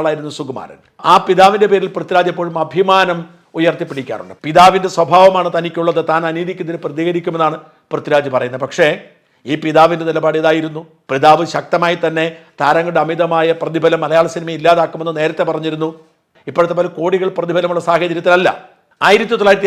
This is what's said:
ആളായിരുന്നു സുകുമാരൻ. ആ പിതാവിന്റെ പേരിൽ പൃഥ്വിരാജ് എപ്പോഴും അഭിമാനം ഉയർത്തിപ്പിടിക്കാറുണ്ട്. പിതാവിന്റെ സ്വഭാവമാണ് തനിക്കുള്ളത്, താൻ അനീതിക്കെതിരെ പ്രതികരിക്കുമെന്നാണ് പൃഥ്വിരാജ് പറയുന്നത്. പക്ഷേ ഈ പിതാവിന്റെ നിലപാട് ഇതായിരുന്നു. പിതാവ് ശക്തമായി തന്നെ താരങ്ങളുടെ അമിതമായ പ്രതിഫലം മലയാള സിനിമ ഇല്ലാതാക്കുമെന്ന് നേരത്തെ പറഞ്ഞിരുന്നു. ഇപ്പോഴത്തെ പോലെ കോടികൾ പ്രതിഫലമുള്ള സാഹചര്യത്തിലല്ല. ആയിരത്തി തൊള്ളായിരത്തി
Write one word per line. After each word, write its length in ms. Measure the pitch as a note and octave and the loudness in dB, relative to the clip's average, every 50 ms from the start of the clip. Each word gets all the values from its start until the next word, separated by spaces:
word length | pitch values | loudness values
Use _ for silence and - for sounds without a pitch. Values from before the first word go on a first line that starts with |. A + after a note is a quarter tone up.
ആളായിരുന്നു 300 | D#3+ D#3+ D3+ D3+ D3 D3+ C3 - | 0 0 -2 -4 -6 -10 -10 -10
സുകുമാരൻ. 400 | D3+ B2+ C3 G#2 E2+ D#2 - - _ _ _ - - | -10 -10 -10 -12 -14 -16 -18 -20 _ _ _ -4 2
ആ 100 | D#3 F3 F#3+ F#3 G3+ | 4 4 4 4 2
പിതാവിന്റെ 380 | F#3 F3 F#3 G3 G#3 G#3+ G#3 | 4 6 6 6 6 4 2
പേരിൽ 220 | G3 G3 F#3+ F3+ F#3 - | 2 2 2 0 -2 -6
പൃഥ്വിരാജ് 320 | F3+ E3 - F#3+ F3+ F3 F3 E3+ | -8 -4 0 2 2 2 2 0
എപ്പോഴും 260 | E3+ E3+ F3 E3 E3 D#3+ | -4 -6 -6 -4 -4 -4
അഭിമാനം 540 | - - E3+ F#3+ F#3+ F#3+ F#3+ F#3+ F3+ F3 E3+ E3 - - _ _ _ - E3 | -2 0 0 2 4 4 4 4 2 0 -4 -8 -12 -16 _ _ _ -6 -2
ഉയർത്തിപ്പിടിക്കാറുണ്ട്. 760 | E3 E3 D3+ - E3+ D3 D3 C#3 B2 - A2+ G#2 F#2 F#2 F#2 - - | 0 0 0 -2 -4 -10 -8 -10 -10 -10 -10 -12 -12 -14 -16 -12 -6
പിതാവിന്റെ 440 | D3 D#3 F3 F3 F#3 F#3 F#3+ F#3 F#3 - | -2 0 2 4 4 4 2 -2 -2 -2
സ്വഭാവമാണ് 540 | E3+ E3 C#3 E3 F#3 F#3 F#3+ F#3+ F#3 F3 F3 E3+ E3+ | -2 0 2 4 6 6 6 4 2 -2 -2 -2 -4
തനിക്കുള്ളത്, 460 | E3+ E3+ E3+ F3 E3 F3 E3 E3 D#3+ D#3+ | -4 -4 -6 -4 -2 -2 0 0 0 0
താൻ 180 | D#3+ D#3+ E3+ | 0 -2 -2
അനീതിക്കെതിരെ 520 | E3 D#3+ E3 F3 F3 F#3 F3 F3+ D#3 E3+ E3 E3 | -2 -4 -6 -6 -8 -8 -8 -8 -10 -8 -8 -10
പ്രതികരിക്കുമെന്നാണ് 720 | D#3+ D3 D3+ E3 F3 F3 E3+ E3+ F3+ E3 E3 D#3+ D#3 D#3 - - - _ _ _ - - | -8 -6 -4 -4 -4 -4 -4 -4 -4 -2 0 0 -2 -2 -4 -10 -18 _ _ _ -10 -10
പൃഥ്വിരാജ് 360 | D3 C3+ D3+ D3 D3 C#3 C3+ | -8 -4 0 0 0 0 0
പറയുന്നത്. 320 | B2+ B2+ C3 B2 B2 B2+ | -2 -2 -2 -4 -6 -8
പക്ഷേ 280 | C#3 - - - E3+ D3 E3 G3+ - - _ _ _ _ _ _ - | -8 -6 -2 0 0 0 0 -2 -8 -16 _ _ _ _ _ _ -8
ഈ 80 | A2+ D3 D#3 D#3 | -6 -6 -4 -2
പിതാവിന്റെ 400 | D#3+ D3+ D#3 D#3+ E3 E3+ D#3+ E3 E3 | 0 4 4 4 4 2 0 -4 -2
നിലപാട് 280 | D#3 D#3+ D#3 D#3+ D#3 D#3+ | -2 -2 0 0 0 0
ഇതായിരുന്നു. 480 | D#3+ D#3+ D#3+ E3 D#3 D#3 D3+ D#3 E3 - _ _ _ - | 2 2 0 0 -2 -4 -8 -10 -14 -16 _ _ _ -6
പിതാവ് 340 | C3+ C3+ C#3+ D#3 D#3 D#3 E3+ D#3+ - | -2 2 4 6 6 4 2 -2 -4
ശക്തമായി 440 | D3 C#3+ - - E3+ E3+ E3+ F3 E3+ E3+ | -6 -4 -2 -2 0 0 0 0 0 -2
തന്നെ 320 | D#3+ D#3 D#3+ D#3+ E3 E3 - - _ _ - | -2 -2 -2 -4 -4 -6 -10 -18 _ _ -2
താരങ്ങളുടെ 400 | C#3+ C#3+ D3+ D#3+ E3+ F3 E3+ D#3+ D3+ | 2 2 2 2 0 0 0 -2 -2
അമിതമായ 480 | D#3 E3+ D#3+ F3 E3 E3 E3 D#3+ E3 D#3+ E3 E3 | -2 -2 -2 -2 0 0 0 0 0 0 -2 -4
പ്രതിഫലം 380 | D#3 D#3+ E3 D#3 D#3+ D#3+ D#3+ D#3+ | -6 -2 0 2 2 2 0 0
മലയാള 220 | D3 D#3 E3 E3+ | 2 2 2 2
സിനിമ 240 | E3 - F3 E3 D#3+ E3 D3+ | 2 -2 -8 -10 -10 -6 -2
ഇല്ലാതാക്കുമെന്ന് 580 | D3 E3 E3+ E3+ E3 D#3 - E3+ D#3+ E3 D#3+ D3+ | 2 2 2 2 2 -2 -4 -8 -8 -6 -4 -2
നേരത്തെ 240 | D3+ D#3+ E3 D#3+ F3+ E3 | -2 -2 -2 -2 -2 -2
പറഞ്ഞിരുന്നു. 400 | D#3+ D#3+ D#3 D#3+ D#3 D#3 D#3 D#3+ D#3+ - _ _ _ _ _ _ _ _ _ | -4 -4 -4 -6 -4 -4 -6 -6 -6 -10 _ _ _ _ _ _ _ _ _
ഇപ്പോഴത്തെ 280 | - C3 E3+ E3+ E3+ F3 E3+ | -6 -2 0 0 0 0 -2
പോലെ 100 | F3 F3+ | -4 -4
കോടികൾ 400 | E3+ - D#3+ F#3 F#3 F#3 F#3 F#3+ F#3 F3 | -4 -4 -4 0 0 0 -2 -2 -4 -4
പ്രതിഫലമുള്ള 420 | E3+ F3 E3+ F3+ F3 F3 F3 E3+ E3 E3 | -4 -2 -2 -2 -2 -2 -2 -2 -2 0
സാഹചര്യത്തിലല്ല. 600 | E3+ D#3+ E3+ F3 E3 E3+ E3+ F#3 F3 F#3 F#3+ C#3 F2+ - - - _ _ _ _ _ - C#3 | 0 0 0 -2 -4 -2 0 2 2 4 2 2 -2 -4 -8 -20 _ _ _ _ _ 0 2
ആയിരത്തി 320 | E3+ G3+ A3+ A#3 G3+ A#3 G#3 | 4 4 4 2 0 -2 0
തൊള്ളായിരത്തി 260 | G#3 G3+ G3 G3 G3 | 4 4 2 2 2